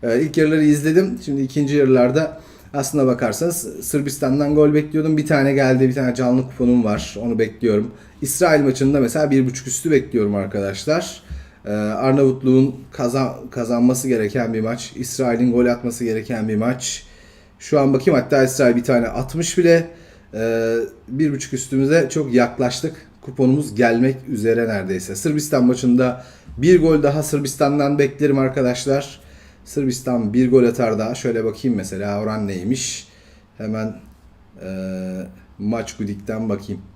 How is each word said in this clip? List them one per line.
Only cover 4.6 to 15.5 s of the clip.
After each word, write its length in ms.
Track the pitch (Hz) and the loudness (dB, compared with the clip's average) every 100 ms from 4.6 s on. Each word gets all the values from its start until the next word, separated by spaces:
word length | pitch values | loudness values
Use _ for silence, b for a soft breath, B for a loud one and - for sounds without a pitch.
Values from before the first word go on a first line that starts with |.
| 151 | 4
bekliyordum. 440 | 151 151 156 156 151 | 4 0 -2 0 0
Bir 80 | 151 | 2
tane 280 | 156 135 | 2 2
geldi, 360 | 135 131 131 131 | 2 2 4 4
bir 40 | |
tane 220 | 127 127 123 | 2 -2 0
canlı 260 | 127 127 | 0 0
kuponum 420 | 127 - 123 123 | -2 -2 2 4
var. 340 | 110 104 - 101 | 2 -2 -4 -8
Onu 180 | 117 110 | -6 -2
bekliyorum. 520 | 113 - 117 104 107 B B B | -2 0 0 2 0 B B B
İsrail 420 | 135 - 175 151 | -8 0 4 4
maçında 360 | 139 131 135 143 | 4 2 2 2
mesela 320 | 120 156 151 | 2 0 2
bir 140 | 135 127 | 2 2
buçuk 220 | 123 - | -4 -8
üstü 240 | - 165 | -6 0
bekliyorum 440 | 147 - 117 104 101 | 0 2 -2 0 0
arkadaşlar. 880 | 95 104 98 98 - 160 180 - B B B B - | -2 -4 -4 -6 -2 -2 -2 -14 B B B B -8
Ee, 60 | |
Arnavutluğun 1040 | 104 107 107 131 135 139 131 131 131 139 - - | -4 -4 -2 2 4 4 2 2 4 4 -2 -16
kazan-, 580 | - 120 135 127 - - | -6 -4 -2 -4 -6 -12
kazanması 580 | - 113 120 123 127 135 | -8 -4 2 2 2 0
gereken 460 | 120 104 135 117 | 0 0 -2 -2
bir 80 | 113 | -2
maç. 320 | 110 120 - - | -4 -4 -8 -12
İsrail'in 560 | 127 - 127 117 123 | -10 -4 -2 2 2